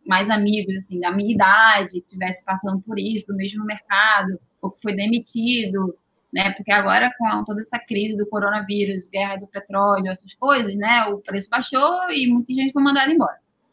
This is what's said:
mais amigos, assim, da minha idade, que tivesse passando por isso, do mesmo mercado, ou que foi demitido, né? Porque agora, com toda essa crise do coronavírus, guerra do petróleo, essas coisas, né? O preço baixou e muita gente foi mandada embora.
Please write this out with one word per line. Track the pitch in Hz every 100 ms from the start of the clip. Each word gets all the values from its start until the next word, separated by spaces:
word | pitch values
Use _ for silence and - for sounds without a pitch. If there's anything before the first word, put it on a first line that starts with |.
mais | - 185 202
amigos, | 214 208 214 196 190
assim, | 190 175
da | 175
minha | 196 208
idade, | 202 190 208 226 208 180 180
que | -
tivesse | 185 185 185
passando | - 190 196 190
por | 214 208
isso, | 202 214 196
do | 196
mesmo | 196 214
mercado, | 214 214 - 196 220 202 190 185 - _
ou | 190
que | -
foi | 208
demitido, | 190 208 233 - 233 233 240 202 196 185 - _ _ _
né? | 185 196
Porque | 196 202
agora, | 202 196 202 247 -
com | 220 214
toda | 214 208
essa | 220 233
crise | - 202 214 208
do | 208
coronavírus, | 208 202 208 196 208 202 190 -
guerra | 196 196 196
do | 196
petróleo, | 196 196 196 202 196 190
essas | 185 190
coisas, | - 269 269 208 202
né? | 214 240 214
O | 202
preço | - 196 196
baixou | 247 - 262 302 359 359
e | 294 247
muita | 240 240
gente | 262 269
foi | 277
mandada | 277 277 277
embora. | 330 175 - _ _ _